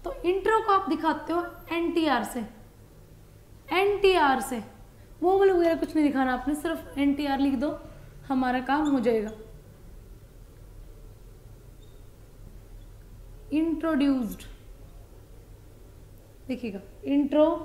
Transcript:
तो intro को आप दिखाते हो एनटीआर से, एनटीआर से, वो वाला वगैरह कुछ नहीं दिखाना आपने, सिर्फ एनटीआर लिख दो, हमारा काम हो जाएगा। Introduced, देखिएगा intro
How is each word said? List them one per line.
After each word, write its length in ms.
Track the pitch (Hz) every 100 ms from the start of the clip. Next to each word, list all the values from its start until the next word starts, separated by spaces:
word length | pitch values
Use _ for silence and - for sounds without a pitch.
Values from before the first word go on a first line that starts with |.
तो 100 | 349 -
intro 380 | 339 381 392 440
को 120 | 440
आप 180 | 381 381
दिखाते 440 | 320 320 - -
हो 120 | 339 339 - -
एनटीआर 520 | 330 330 339 311 247
से, 220 | 208 247 214 - - - - - - - - - - - -
एनटीआर 680 | 349 403 403 392 359 285 247
से, 220 | 220 233 - - - - - -
वो 180 | 339 392
वाला 140 | 392
वगैरह 220 | 359 339
कुछ 200 | 330 330
नहीं 100 | 311
दिखाना 280 | 294 254 262
आपने, 220 | 254 277
सिर्फ 420 | 294 339 330 - 277
एनटीआर 420 | 285 285 294 269
लिख 160 | 277
दो, 240 | 254 294 - - - - - -
हमारा 320 | 262 254 254
काम 320 | 254 285 302
हो 80 | 269
जाएगा। 320 | 233 226 214 214 - - - - - - - - - - - - - - - - - - - - - - - - - - - - - - - - - - - - - - - - -
Introduced, 920 | 285 330 302 330 294 285 262 208 185 - - - - - - - - - - - - - - - - - - - - -
देखिएगा 320 | 247 233 190 - -
intro 400 | 269 285 277 294 311 339